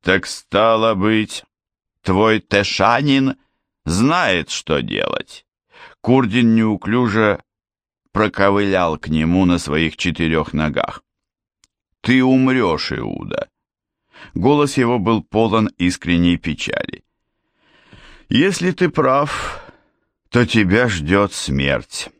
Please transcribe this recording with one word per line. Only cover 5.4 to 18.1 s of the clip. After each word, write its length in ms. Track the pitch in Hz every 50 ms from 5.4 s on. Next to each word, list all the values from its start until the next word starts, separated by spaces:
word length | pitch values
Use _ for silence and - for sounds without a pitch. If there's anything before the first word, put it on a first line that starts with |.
| _ _ _ _ _ _ _ - - - - _
Курдин 520 | - - 123 135 127 101 101 123 120 113 113
неуклюже 880 | 113 110 110 107 92 - 95 110 123 123 113 98 113 110 104 98 - _ _ _ _ _ _ _ _ _ _ _ _ _ _ _ 98
проковылял 800 | 107 101 - - 98 101 98 101 101 98 95 92 90 82 78 73
к 80 | -
нему 380 | 76 78 78 78 82 87 92 95
на 140 | 90 87 85
своих 380 | - 73 71 80 82 78 -
четырёх 560 | - - 90 78 - 87 80 80 80 76 -
ногах. 520 | - 78 78 78 65 - - - - - _ _ _ _ _ _ _ _ _ _ _ _ _ _ _ _ _ _ _ _
«Ты 240 | - - 127 131 127
умрёшь, 680 | 131 131 131 131 131 131 131 110 87 80 73 - -
Иуда». 580 | 64 64 58 52 50 50 50 50 50 - - _ _ _ _ _ _ _ _ _ _ _ _ _ _ - - - -
Голос 420 | 80 90 127 147 147 147 139 -
его 220 | 135 123 117 123 117
был 240 | 90 110 113 104
полон 460 | - _ - 107 113 110 101 113 107 98 _ -
искренней 580 | 87 87 87 - - 87 87 85 87 87 87
печали. 680 | 82 - 85 76 - - - - - - - - - _ _ _ _ _ _ _ _ _ _ _ _ _ _ _ _ _ _ - - - -